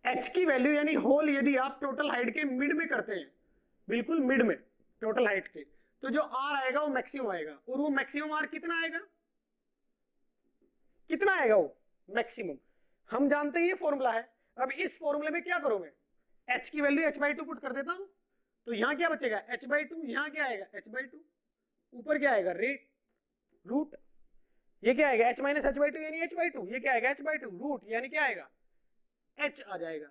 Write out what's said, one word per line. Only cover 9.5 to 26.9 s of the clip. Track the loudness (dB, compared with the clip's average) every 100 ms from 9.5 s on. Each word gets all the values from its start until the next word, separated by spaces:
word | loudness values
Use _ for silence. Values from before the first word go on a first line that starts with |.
| _ _ _ _ _ _ _ _ _ _ _ _ _ _ _ -6
कितना | 2 4 4
आएगा | 6 6
वो | 4 -4 _ _ -4
Maximum, | -4 -4 -6 -8 -8 _ _ _ _ -6
हम | 0 2
जानते | 2 2 2
हैं | 0
ये | 0
formula | -2 0 0
है। | 0 -6 _ _ -4
अब | -4
इस | -2 -6 -2
formula | -2 0 -2
में | -4
क्या | -2 -2
करूं | 0 -2
मैं, | -4 _ _ _ _ _ -4
एच | -4 -2
की | 0
वैल्यू | 2 4 2
h | 2
by | -2 -2
टू | -8
पुट | -8
कर | -6
देता | -6 -6
हूं, | -8 -10 _ _ _ _ _ -6
तो |
यहां | 0 0 2
क्या | 0
बचेगा, | 0 0 -2 -4
h | -10 0
by | -2 -2
two, | -8 -6
यहां | -4 -4
क्या | -4 -4
आएगा, | -4 -8 -14
h | -10
by | -10
टू, | -10 -16 _ _ _ _ _ _ _
ऊपर | -14 0 2
क्या | 4
आएगा, | 4 2
Rate, | 0 -2 -2 _ _ _ _ _ _ _ _ -4
root, | -2 -2 -10 -20 -20 -20 -20 _ _ _ _
ये | 2
क्या | 4 4
आएगा, | 6 4
h | 4
minus | 0 2 0
h | 2
by | 0
टू | 0
यानी | -8 -4
h | -4 0
by | -2
two, | -2 -8
ये | -4
क्या | 0